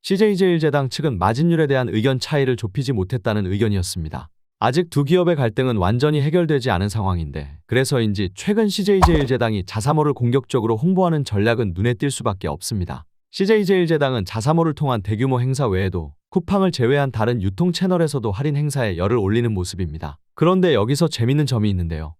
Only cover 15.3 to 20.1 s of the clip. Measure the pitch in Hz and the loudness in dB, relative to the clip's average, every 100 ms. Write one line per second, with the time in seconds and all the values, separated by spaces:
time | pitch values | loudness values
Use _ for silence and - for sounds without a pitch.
15.3 | 127 123 135 131 92 95 90 76 - _ | 0 -2 -2 0 0 0 -4 -8 -16 _
16.3 | 190 170 196 190 165 120 143 139 110 110 | -4 0 0 0 0 0 2 0 -2 -2
17.3 | 123 95 98 180 170 185 180 160 143 110 | 0 -2 0 -2 0 0 0 0 -2 -4
18.3 | 98 147 143 151 139 113 85 95 120 98 | -2 -2 -2 -2 -2 -2 0 0 2 2
19.3 | 110 117 104 90 87 87 80 78 | 2 0 -2 -4 -4 -6 -6 -12